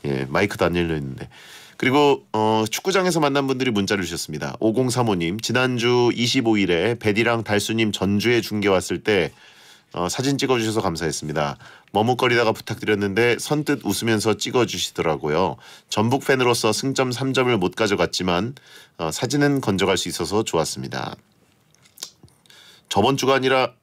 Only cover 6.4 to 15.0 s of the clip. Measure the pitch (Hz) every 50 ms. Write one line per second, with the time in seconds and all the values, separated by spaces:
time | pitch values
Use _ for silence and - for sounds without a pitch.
6.4 | 117 113 110 104 95 85 87 82 92 110 120 113 - 110 101 107 117 117 117 117
7.4 | 104 - 104 104 - - 113 113 113 104 95 - 92 98 101 104 98 117 120 117
8.4 | 98 - 107 107 98 101 95 90 85 - 95 85 - - 107 92 80 80 - -
9.4 | - - - - - - - - _ _ - - 87 90 - - 127 139 139 131
10.4 | 139 135 131 120 110 110 104 113 95 95 82 80 85 78 73 - - 76 76 78
11.4 | 73 71 67 - - - - - _ _ - 101 110 120 123 123 131 123 120 117
12.4 | 117 110 110 - - - 113 - - - 107 98 101 - 190 110 120 120 113 -
13.4 | - - 156 151 143 147 143 - - 104 95 - 113 117 110 104 98 110 104 -
14.4 | - 127 113 127 120 95 - 90 - - - -